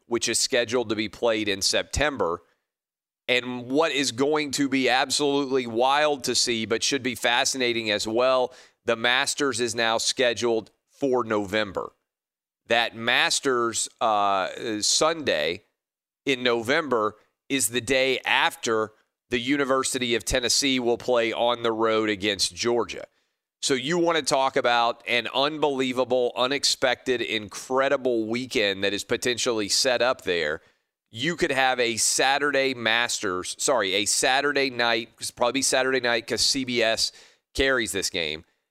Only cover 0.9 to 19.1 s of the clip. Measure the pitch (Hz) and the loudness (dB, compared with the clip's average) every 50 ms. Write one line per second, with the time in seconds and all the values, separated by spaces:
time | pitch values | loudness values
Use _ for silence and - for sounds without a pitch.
0.9 | 110 104 110 98 - - 120 117 110 110 107 101 98 98 95 - - 101 92 - | -2 -2 -2 -4 -4 -2 0 0 0 0 0 -2 -2 -2 -2 0 0 0 -2 -2
1.9 | - - 143 151 139 110 95 82 87 87 _ _ _ _ _ _ _ _ _ _ | -2 0 0 0 0 0 -2 -2 -2 -4 _ _ _ _ _ _ _ _ _ _
2.9 | _ _ _ _ _ _ - - 123 123 123 127 123 123 123 123 135 151 160 165 | _ _ _ _ _ _ -2 0 0 0 0 -2 -8 -8 -6 -2 0 2 2 2
3.9 | 131 139 139 123 117 117 139 147 151 151 151 143 123 - 143 131 131 135 127 117 | 2 0 -2 -2 0 0 0 2 2 0 -2 -2 -2 -2 -2 0 0 0 2 2
4.9 | 120 131 147 135 131 - 147 139 139 143 143 127 135 131 123 117 110 113 123 135 | 2 2 2 0 0 0 0 2 0 0 0 0 -2 -2 -2 -2 0 0 2 2
5.9 | 139 147 151 151 147 131 113 127 120 - - 123 117 110 110 104 117 113 - - | 2 2 2 2 0 -2 -2 -2 0 0 0 0 0 -2 -2 -2 -2 -2 0 -2
6.9 | 143 135 117 127 117 - - 120 120 127 135 - - 131 127 120 117 117 113 107 | -2 -2 -2 -4 -6 -2 -2 0 2 2 0 0 0 0 0 0 0 0 0 0
7.9 | 104 104 - 110 110 117 123 131 131 131 127 - - - - - _ _ - 117 | -2 0 0 0 0 2 2 4 4 2 0 -2 -6 -14 -20 -20 _ _ -2 -2
8.9 | 117 113 117 123 123 131 139 135 - - 147 139 117 110 123 113 104 120 117 113 | -2 0 2 2 2 2 2 0 -2 -2 -2 -2 0 0 -2 -2 0 0 0 2
9.9 | 113 110 - - - - 127 120 117 104 117 120 113 110 104 - _ _ _ _ | 2 0 0 -2 0 2 2 2 2 0 0 0 0 0 -2 -8 _ _ _ _
10.9 | _ - 143 135 127 123 117 110 110 104 104 92 101 110 107 98 80 - 52 - | _ -4 0 0 2 0 0 0 0 -2 0 0 -2 -2 -2 -2 -4 -8 -8 -8
11.9 | _ _ _ _ _ _ _ _ _ _ _ _ _ _ _ - 117 117 117 104 | _ _ _ _ _ _ _ _ _ _ _ _ _ _ _ 0 2 2 2 0
12.9 | 87 113 117 120 123 139 160 170 - - - 139 127 120 117 113 107 - - - | -4 -4 -2 0 2 2 2 2 0 0 0 0 0 0 0 -2 -2 -4 -6 -6
13.9 | _ - 127 113 107 104 101 101 98 95 90 69 - - - 120 107 107 101 - | _ -2 0 2 2 2 2 2 2 0 0 -2 -6 -8 -6 -6 -4 -2 -2 0
14.9 | - - 160 156 170 160 139 113 90 76 76 82 87 98 _ _ _ _ _ _ | 2 2 2 0 0 -2 -2 -2 0 0 0 -2 -2 -4 _ _ _ _ _ _
15.9 | _ _ _ _ _ _ - 143 135 123 127 123 120 117 110 117 143 165 160 135 | _ _ _ _ _ _ -2 -2 -2 0 0 0 0 0 0 0 0 0 0 0
16.9 | 123 110 107 107 104 _ _ _ _ _ _ - 139 135 123 117 117 123 113 117 | 0 0 0 0 -2 _ _ _ _ _ _ -4 -2 -2 -2 0 -2 -4 -2 0
17.9 | 135 131 131 131 127 - - 101 117 131 151 165 - - - 123 113 110 110 104 | 2 2 2 2 0 0 0 2 2 2 2 0 -2 -4 -4 -2 0 0 -2 -4
18.9 | _ _ _ _ | _ _ _ _